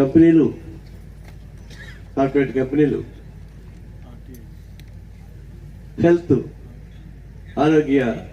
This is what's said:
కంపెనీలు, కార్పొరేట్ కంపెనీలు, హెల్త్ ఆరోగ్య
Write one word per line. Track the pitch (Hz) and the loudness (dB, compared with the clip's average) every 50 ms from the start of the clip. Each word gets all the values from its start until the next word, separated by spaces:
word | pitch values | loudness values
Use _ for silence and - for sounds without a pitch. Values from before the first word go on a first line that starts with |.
కంపెనీలు, | 139 131 - 160 165 165 165 160 139 113 - - - - - - - - - - - - - - - - - - - - - - - - - - - - - - - - - | 2 4 6 6 8 8 8 6 4 4 0 -4 -12 -16 -16 -18 -18 -18 -20 -20 -18 -20 -20 -20 -20 -20 -20 -18 -20 -18 -18 -18 -18 -18 -18 -18 -18 -18 -18 -18 -16 -10 -4
కార్పొరేట్ | 139 135 135 - 143 135 117 113 131 | -2 -2 0 2 0 0 0 0 -2
కంపెనీలు, | 127 127 147 147 151 139 110 - - - - - - - - - - - - - - - - - - - - - - - - - - - - - - - - - - - - - - - - - - - - - - - - - - - - - - - - - - - - - 156 | -2 -2 2 2 2 2 2 -2 -6 -10 -14 -18 -20 -18 -18 -18 -18 -18 -20 -20 -20 -20 -18 -18 -18 -18 -18 -18 -18 -18 -18 -20 -18 -18 -18 -18 -18 -18 -18 -18 -18 -18 -18 -18 -18 -18 -18 -18 -18 -18 -18 -20 -20 -18 -18 -18 -18 -18 -18 -16 -16 -16 -18 -18 -18 -14 -6 2 4
హెల్త్ | 170 170 170 - - 139 117 - - - - - - - - - - - - - - - - - - - - - - - 120 143 | 4 4 4 4 2 0 0 0 -4 -12 -18 -18 -20 -18 -18 -20 -20 -20 -20 -20 -20 -20 -20 -20 -20 -20 -20 -18 -10 -2 0 2
ఆరోగ్య | 156 156 151 147 135 135 139 127 117 110 - 92 - | 4 4 4 4 4 2 2 2 0 -2 -4 -8 -14